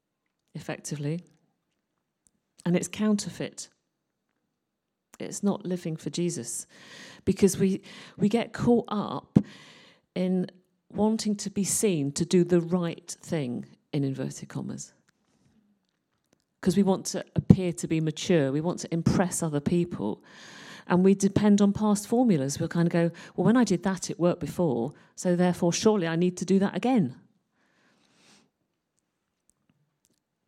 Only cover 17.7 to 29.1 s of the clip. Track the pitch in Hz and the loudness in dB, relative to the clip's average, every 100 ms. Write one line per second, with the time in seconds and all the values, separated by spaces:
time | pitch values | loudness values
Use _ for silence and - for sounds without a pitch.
17.7 | 170 170 160 156 151 - 175 139 139 165 | -4 -2 -2 -2 -4 2 2 2 0 -4
18.7 | - - 165 165 - 180 - 165 147 147 | -6 -6 -2 0 2 0 0 -2 -2 0
19.7 | 175 170 175 104 - - - - - - | 0 0 -4 -6 -8 -12 -20 -20 -20 -20
20.7 | - - 180 190 196 196 - 208 202 202 | -14 0 4 4 4 2 2 6 6 4
21.7 | 202 214 202 - 240 254 165 135 143 165 | 2 0 0 0 2 4 2 0 -4 -4
22.7 | 170 170 170 170 170 - - 180 247 226 | 0 0 2 0 -2 -12 0 4 4 4
23.7 | 180 196 185 - - 175 - 147 156 175 | 0 -2 -4 -6 0 0 0 -4 -2 0
24.7 | 113 120 - _ - 185 175 180 175 175 | 0 -4 -8 _ -6 -2 2 2 2 0
25.7 | 170 220 214 165 165 180 180 175 196 196 | 2 2 2 0 0 0 0 0 2 2
26.7 | 185 240 254 135 - _ _ _ _ _ | -2 0 2 0 -2 _ _ _ _ _
27.7 | _ _ _ _ _ _ _ _ _ _ | _ _ _ _ _ _ _ _ _ _
28.7 | _ _ _ _ | _ _ _ _